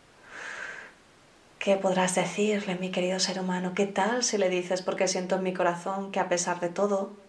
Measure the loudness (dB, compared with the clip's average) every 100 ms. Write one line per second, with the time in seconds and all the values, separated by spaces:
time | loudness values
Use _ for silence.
0 | -20 -20 -18 -14 -12 -10 -10 -10 -16 -20
1 | -20 -20 -20 -20 -16 -4 2 2 4 2
2 | 2 2 0 2 2 0 -2 -4 -2 0
3 | 0 0 0 0 -2 -2 -2 0 0 2
4 | 2 2 0 2 2 2 0 -2 -2 0
5 | 0 0 0 0 0 2 0 0 -4 -4
6 | -4 -2 2 2 0 -2 -2 0 2 2
7 | -2 -8